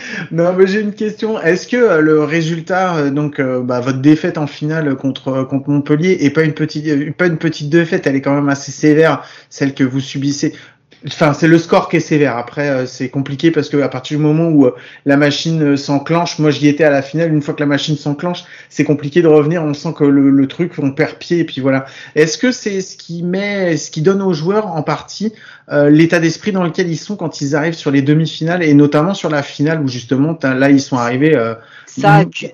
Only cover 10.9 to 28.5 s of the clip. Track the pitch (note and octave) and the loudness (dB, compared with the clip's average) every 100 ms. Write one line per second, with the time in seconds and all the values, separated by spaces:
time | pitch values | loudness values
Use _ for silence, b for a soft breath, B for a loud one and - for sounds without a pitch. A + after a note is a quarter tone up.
10.9 | _ D3 - D#3 C#3+ E3 E3 D#3+ G3 - | _ -10 0 2 4 4 4 4 0 2
11.9 | E3 D#3 D#3 C#3 A#2 A#2+ - C#3+ C3+ B2+ | -2 0 0 2 -2 -8 -4 -2 -2 -4
12.9 | - B2+ C#3+ C#3 C#3 E3 D#3 C#3+ C#3+ C3 | -6 -6 -4 -6 0 0 2 -2 0 -2
13.9 | C3 - D3+ D3+ D#3 E3 D3+ B2+ B B | -4 -6 -2 2 2 2 4 4 B B
14.9 | B C#3 C#3+ D3 C#3+ E3 D#3+ D3 C#3 C#3+ | B 0 2 2 0 -2 0 0 0 0
15.9 | C#3+ C#3 E3 E3+ - D3+ C3 D3 C#3+ D#3 | -4 0 -2 -2 0 0 2 2 4 2
16.9 | C#3+ E3+ D#3 E3+ D#3 C#3+ D3 D3 C#3+ - | 2 -2 -2 0 0 -2 -4 -2 -2 -2
17.9 | D3 D3+ C#3+ F3+ F3 B B B - C#3+ | -4 -4 -6 -6 -8 B B B -4 0
18.9 | C#3+ C#3+ F3 E3 D3+ D3 F3 D#3 C#3+ E3+ | 0 0 2 6 6 4 0 -2 -4 -6
19.9 | D3 C#3+ C#3+ C#3 C#3 C3+ - E3+ - C#3 | 0 2 4 4 4 2 -2 -6 -2 -4
20.9 | C3+ A2+ - - E3+ D#3+ - C3 C3+ C3 | -2 -4 -4 -4 -2 -2 -2 0 -2 -4
21.9 | B B D3+ D#3+ - B3 B3 G#3+ G3 F#3 | B B 0 0 2 -2 -2 -4 -6 -8
22.9 | - - E3+ F3 F#3 G3+ G3+ F3+ D#3 - | -12 -12 -6 -4 -4 -2 -2 0 -2 -4
23.9 | D#3+ D#3 G3 F#3+ D#3 D#3+ G#3 G3+ E3 C#3 | -2 0 2 0 0 0 -2 -2 -4 -4
24.9 | D3 - - G#3+ B B B - D3 D3 | -4 -6 -8 -8 B B B -4 2 6
25.9 | D3+ E3 F3 E3 D#3+ G#3 F#3+ F3 D#3+ F3 | 6 6 4 0 -2 -4 -2 -2 -2 -4
26.9 | D#3 - G#3 D#3+ - C#3 D3 E3 E3 D3+ | -4 -6 -8 -8 -6 -2 0 -2 -2 0
27.9 | C#3 C3+ D3+ D#3+ - D#3+ | 0 2 2 0 -4 -4